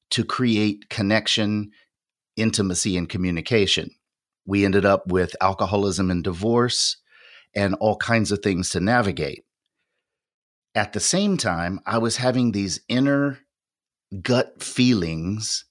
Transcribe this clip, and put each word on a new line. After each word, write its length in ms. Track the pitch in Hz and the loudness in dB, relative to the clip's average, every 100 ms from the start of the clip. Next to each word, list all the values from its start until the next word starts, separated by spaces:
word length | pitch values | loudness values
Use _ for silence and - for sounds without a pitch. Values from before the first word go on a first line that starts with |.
| - | -6
to 160 | - | -4
create 640 | 110 - 123 107 107 101 - | -2 0 2 2 2 -2 -6
connection, 840 | - 101 110 110 - 104 104 104 _ _ _ _ _ _ - | -2 2 2 0 -2 0 -2 -6 _ _ _ _ _ _ -2
intimacy, 600 | 110 110 95 87 107 90 | -2 0 0 -2 -2 -2
and 120 | 85 | -2
communication. 840 | 87 90 82 - 117 95 80 80 - _ _ _ _ - | -4 -2 -2 0 2 2 0 -4 -12 _ _ _ _ -2
We 180 | 101 | 2
ended 220 | 98 98 98 | 4 4 4
up 220 | 95 92 | 2 2
with 280 | 92 85 - | 0 0 0
alcoholism 680 | 92 98 95 101 101 87 92 | -2 0 0 0 0 0 0
and 100 | 90 | 0
divorce 720 | 92 85 107 117 120 - - - _ _ - - _ | -2 -2 0 2 2 0 -2 -4 _ _ -20 -20 _
and 200 | 104 98 | -2 -2
all 220 | 98 110 101 | 0 0 0
kinds 340 | - 117 98 | 2 2 2
of 80 | 101 | 0
things 320 | 104 90 90 | 0 0 0
to 100 | 90 | 0
navigate. 640 | 95 123 101 76 71 - _ _ _ _ _ _ _ _ _ _ _ _ _ 113 | 2 2 0 -2 -6 -8 _ _ _ _ _ _ _ _ _ _ _ _ _ -2
At 160 | 101 | 0
the 80 | 104 | 0
same 380 | - 180 208 185 | -2 0 0 0
time, 420 | 107 85 87 95 - | 0 -2 -2 -4 -4
I 120 | 113 | -2
was 200 | 117 113 | 0 0
having 340 | 127 127 120 | 0 2 2
these 280 | 101 98 - - | 0 -2 -6 -4
inner 540 | 123 139 143 143 135 _ _ _ _ _ _ - 98 | 0 2 0 -2 -6 _ _ _ _ _ _ -16 -8
gut 400 | 87 123 - - | 0 0 0 -6
feelings 1000 | - - 123 110 82 80 85 107 107 - - | -8 2 2 4 0 -4 -4 -6 -6 -8 -10